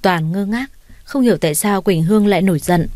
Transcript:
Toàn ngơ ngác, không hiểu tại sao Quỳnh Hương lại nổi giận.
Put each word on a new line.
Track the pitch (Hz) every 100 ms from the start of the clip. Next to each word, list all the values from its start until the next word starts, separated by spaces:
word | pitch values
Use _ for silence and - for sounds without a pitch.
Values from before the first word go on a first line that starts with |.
Toàn | 196 175 160
ngơ | 185 202
ngác, | 226 262 - _ -
không | - 277
hiểu | 240 226
tại | 165
sao | 151 208 196
Quỳnh | 196 170
Hương | 165 214 208
lại | 190
nổi | 190 160
giận. | - 175 165